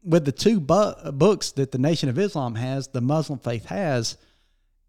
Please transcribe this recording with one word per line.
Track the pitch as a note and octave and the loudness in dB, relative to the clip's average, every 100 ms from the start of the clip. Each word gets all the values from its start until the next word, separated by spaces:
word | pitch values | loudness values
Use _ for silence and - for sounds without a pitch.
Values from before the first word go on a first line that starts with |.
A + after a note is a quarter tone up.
with | F#3 E3+ | 2 2
the | C#3+ | 2
two | B2+ - A3 | 0 2 2
bu-, | C3+ F3 G#3 - - | 2 2 2 -2 -10
books | C#3 F3 G3+ - | 2 4 4 -2
that | - C3+ | -4 -2
the | B2+ | 0
Nation | C#3 E3 C#3+ | 0 2 0
of | B2 | 0
Islam | G3+ E3+ B2 | -2 -2 -6
has, | A2 B2+ C3+ C3 | -4 -4 -6 -6
the | B2+ | -4
Muslim | B2 D#3 D3+ C3+ | 0 0 -2 -6
faith | - A#2 | -6 -6
has, | - F#3 F3+ B2+ A2+ - _ _ _ _ _ _ | -6 -4 -2 -2 -2 -8 _ _ _ _ _ _